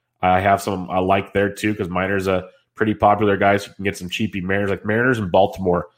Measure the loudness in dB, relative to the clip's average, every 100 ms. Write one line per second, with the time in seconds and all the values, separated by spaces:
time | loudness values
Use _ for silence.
0 | _ _ 2 4 4 2 0 -6 -4 -2
1 | 0 0 0 -2 -2 -2 -4 -4 -4 -2
2 | -2 -2 0 -2 -4 _ _ -2 -2 2
3 | 2 4 2 2 2 2 -2 -8 -6 -6
4 | -8 -6 -6 -4 -4 -2 -2 -4 -2 0
5 | 0 0 2 2 2 0 -2 0 -2